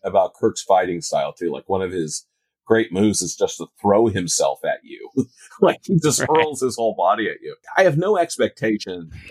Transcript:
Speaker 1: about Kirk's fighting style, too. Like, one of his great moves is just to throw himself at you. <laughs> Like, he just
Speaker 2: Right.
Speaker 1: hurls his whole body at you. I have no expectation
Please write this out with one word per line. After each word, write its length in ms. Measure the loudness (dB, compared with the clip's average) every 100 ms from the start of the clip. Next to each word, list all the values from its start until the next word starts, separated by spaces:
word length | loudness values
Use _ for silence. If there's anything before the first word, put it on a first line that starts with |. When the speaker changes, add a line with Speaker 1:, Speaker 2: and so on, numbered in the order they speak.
Speaker 1:
about 320 | -2 2 2
Kirk's 280 | 0 -2 0
fighting 380 | 2 2 2 -2
style, 320 | -4 -2 -2
too. 180 | -4 -6
Like, 200 | -6 -4
one 100 | -2
of 100 | -2
his 360 | -4 -4 -8 -14 _ _ _ 0
great 260 | 2 2
moves 300 | 2 2 2
is 120 | -2
just 220 | -2 -2 -2
to 100 | -12 _
throw 280 | 2 4 4
himself 500 | 2 -2 -2 -2 -2
at 160 | -6 -8
you. 260 | -10 -20 -8 -4
<laughs> 100 | -4 _ -20 0
Like, 180 | 0 0
he 140 | -2 0
just 200 | 0 0
Speaker 2:
Right. 80 | 0
Speaker 1:
hurls 320 | 2 0 -2
his 160 | -4 -2
whole 180 | -2
body 360 | 0 0 0 -2
at 100 | -6
you. 160 | -12 -16 -4 2
I 60 |
have 120 | 2 4
no 220 | 2 0
expectation 920 | 0 0 -2 -2 -2 -2 -4 -12 -12 -18 -12